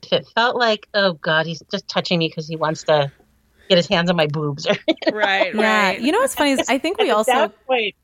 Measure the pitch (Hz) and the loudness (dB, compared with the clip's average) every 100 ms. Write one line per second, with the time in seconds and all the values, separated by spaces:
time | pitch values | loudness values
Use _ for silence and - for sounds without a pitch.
0 | - 165 - - 240 247 240 214 - 214 | -2 -4 -2 -2 0 2 0 0 -2 0
1 | 196 165 - 160 160 165 - 196 - 190 | 0 -2 0 0 0 -6 -8 -10 -4 -4
2 | 175 180 160 165 156 160 156 156 - 151 | 0 0 0 -4 -10 -4 -2 -4 0 2
3 | 143 - _ _ _ _ _ 180 175 190 | 2 -6 _ _ _ _ _ 2 2 0
4 | 170 175 151 151 151 143 160 196 - 320 | 0 2 0 0 -4 -4 -4 -4 -2 -2
5 | - 208 208 196 190 214 220 214 196 190 | -2 -2 0 0 0 0 2 2 2 0
6 | 240 370 523 - 294 269 220 262 311 403 | 0 0 0 0 0 0 0 0 -2 -2
7 | 415 214 220 254 311 - - 254 214 - | 0 2 2 2 0 -4 -4 -2 -2 -8